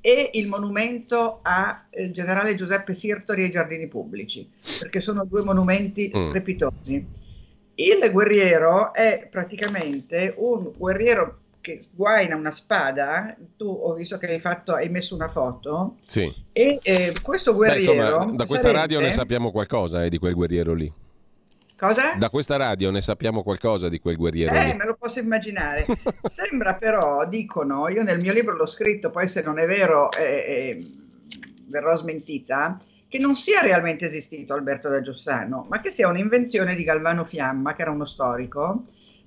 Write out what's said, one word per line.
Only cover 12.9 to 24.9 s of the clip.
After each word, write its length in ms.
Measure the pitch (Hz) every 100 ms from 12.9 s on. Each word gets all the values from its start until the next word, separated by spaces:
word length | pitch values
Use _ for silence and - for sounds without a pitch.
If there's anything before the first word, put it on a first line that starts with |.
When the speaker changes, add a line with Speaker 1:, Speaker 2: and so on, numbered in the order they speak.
| 135 139 160 214 - 170 _
Speaker 1:
Tu 80 | 208
ho 280 | 185 170
visto 240 | 165 175 190
che 80 | 180
hai 120 | 165
fatto, 360 | 175 175 -
hai 160 | 160 165
messo 240 | 175 180
una 140 | 175 160
foto. 680 | - 127 120 135 151 190 -
Speaker 2:
Sì. 260 | - 113 85 - -
Speaker 1:
E, 260 | - 262 285
eh, 300 | - 185 180 165
questo 320 | - 370 277
Speaker 2:
Beh, 220 | 208 220 202
insomma, 240 | 185 143
Speaker 1:
guerriero 340 | 110 160 196 226
Speaker 2:
da 80 |
questa 260 | 117 143 -
radio 280 | 151 156 151
ne 60 | 139
Speaker 1:
sarebbe 60 |
Speaker 2:
sappiamo 360 | - 120 120 117
qualcosa, 540 | 98 101 120 90 85
eh, 60 | 85
di 80 | 85
quel 160 | 90
guerriero 400 | 87 87 87 82
lì. 180 | 82 76 - - _ _ _ _ _ _ -
Speaker 1:
Cosa? 380 | 190 226 277 330
Speaker 2:
Da 140 | 110
questa 260 | 135 147 139
radio 340 | 131 98 95
ne 120 | 98
sappiamo 400 | 95 104 110 110
qualcosa 460 | 98 95 117 104 87
di 100 | 85
quel 180 | - 82
guerriero 380 | 82 78 80
Speaker 1:
Eh, 120 | - -
Speaker 2:
lì. 80 | 208
Speaker 1:
me 80 |
lo 120 | 214